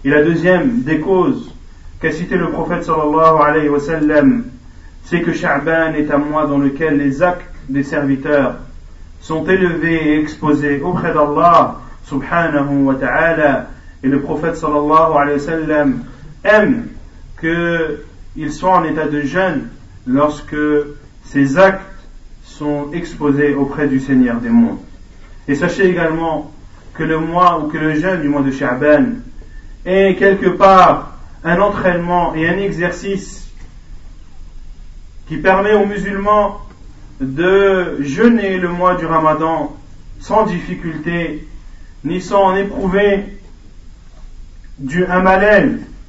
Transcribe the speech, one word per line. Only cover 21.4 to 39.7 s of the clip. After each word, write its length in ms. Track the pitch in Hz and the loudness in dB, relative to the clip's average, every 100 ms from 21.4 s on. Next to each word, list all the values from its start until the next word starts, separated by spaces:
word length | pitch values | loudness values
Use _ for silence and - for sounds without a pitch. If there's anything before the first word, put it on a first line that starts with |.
| 135 156 | 2 6
actes 240 | 196 196 - - - - - - | 4 4 -10 -18 -20 -20 -20 -20
sont 480 | - - 147 147 143 | -20 -8 -4 -4 -4
exposés 600 | 151 170 - 147 139 147 | -8 -8 -4 0 2 2
auprès 340 | 135 135 - 143 | 2 -2 -2 0
du 120 | 131 | -2
Seigneur 400 | - 131 123 117 | 2 2 2 0
des 100 | 117 | 2
mondes. 300 | 117 117 - - - - - - - - | 4 4 0 -12 -20 -20 -20 -20 -14 -4
Et 80 | 143 | -2
sachez 340 | 170 - 190 | -2 2 2
également 640 | 175 160 165 160 151 - - - - - | 4 0 0 -2 -4 -8 -18 -20 -20 -18
que 100 | - | -6
le 160 | 156 160 | -2 -2
mois 440 | 160 175 180 170 | 0 2 2 2
ou 40 | 151 | -4
que 100 | 156 | -2
le 180 | 156 151 | -2 0
jeûne 260 | 185 180 | 0 0
du 80 | 143 | 0
mois 120 | 143 | 0
de 100 | 135 | 0
Sha'ban 540 | 127 135 127 147 147 120 113 - - - - - - 180 | -2 -4 0 4 4 4 -2 -10 -16 -16 -16 -16 -12 0
est 300 | 190 196 180 | 4 4 4
quelque 300 | 196 196 180 | 4 4 0
part 680 | - 196 190 175 151 - - - - | 6 8 8 8 4 -4 -16 -18 -8
un 160 | 165 175 | -2 2
entraînement 760 | 202 196 185 175 175 180 170 160 | 2 2 0 0 0 0 0 0
et 120 | 165 | -2
un 100 | 185 | 0
exercice 920 | 196 160 175 175 202 196 - - - - - - - - - - - - - - - - - - - - - | -2 -2 -4 -4 -4 -6 -6 -14 -16 -16 -18 -20 -18 -18 -16 -18 -18 -18 -16 -16 -16 -16 -16 -18 -18 -20 -10
qui 80 | 156 | -2
permet 380 | 185 190 208 208 | 0 2 2 2
aux 100 | 196 | 2
musulmans 760 | 202 202 196 202 214 202 - - - - - - - | -2 -6 -4 2 2 2 -4 -16 -18 -20 -20 -20 -8
de 800 | 131 135 180 196 196 185 170 135 | -6 0 2 4 4 2 -2 -4
jeûner 560 | 139 156 240 233 196 185 | -4 2 4 4 0 -2
le 120 | 175 | -2
mois 260 | 175 180 180 | 0 0 0
du 100 | 160 | 0
Ramadan 720 | 160 156 151 160 156 143 | 2 2 2 0 -2 -4